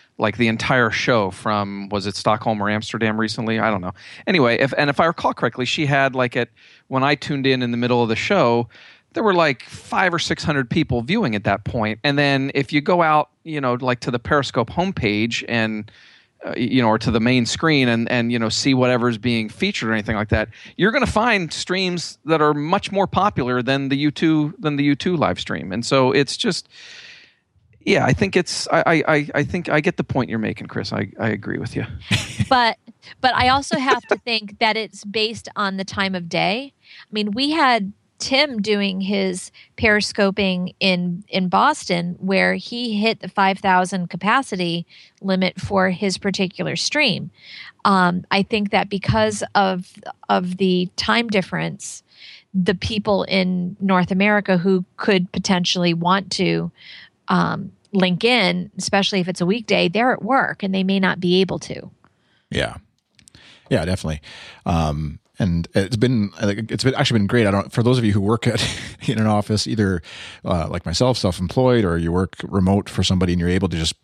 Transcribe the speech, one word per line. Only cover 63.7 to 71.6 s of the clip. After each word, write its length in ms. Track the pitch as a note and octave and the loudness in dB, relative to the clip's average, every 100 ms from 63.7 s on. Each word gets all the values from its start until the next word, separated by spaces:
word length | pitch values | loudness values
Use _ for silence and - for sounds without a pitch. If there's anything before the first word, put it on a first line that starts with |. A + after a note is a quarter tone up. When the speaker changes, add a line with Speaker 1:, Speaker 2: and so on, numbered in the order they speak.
Speaker 3:
Yeah, 160 | A#2+ E2 | -2 0
definitely. 340 | F#2+ D#2+ D2+ - - - - F#2+ | -2 -4 -8 -10 -20 -20 -10 -2
Um, 540 | E2 D#2 D2+ D2+ - _ - | 0 0 -2 -6 -10 _ -4
and 300 | G2+ E2+ E2 | 0 0 0
it's 240 | G#2 G2 G#2+ | -2 0 2
been, 340 | A#2+ B2 G2+ - | 2 2 -2 -2
it's 460 | G#2 G2+ A2 A#2+ | -4 -2 -4 -2
been 100 | C3+ | 0
actually 260 | C3 C#3 A#2 | 2 2 2
been 80 | G2 | 4
great. 180 | B2 G#2 | 4 4
I 40 | |
don't, 220 | G2 - | 2 0
for 100 | - | 0
those 140 | A#2 B2+ | 2 4
of 80 | |
you 80 | A2+ | 2
who 80 | G2+ | 2
work 260 | G2 A2+ - | 2 0 0
at, 160 | A2 - - - | 0 -2 -6 -12
<laughs> 200 | - - | -10 -4
in 100 | A2 | 0
an 80 | A2 | 2
office, 400 | G#2 - G#2+ - | 2 0 -2 -2
either, 360 | A2 G2 F2+ - - - - | 0 0 0 -6 -18 -18 -12
uh, 240 | - F2+ D#2+ | -4 -2 -2
like 160 | F2 | -4
myself, 320 | E2 E2 B2+ A#2+ | -4 0 2 2
self-employed, 680 | G2 F2 F2+ - | 0 -2 -2 2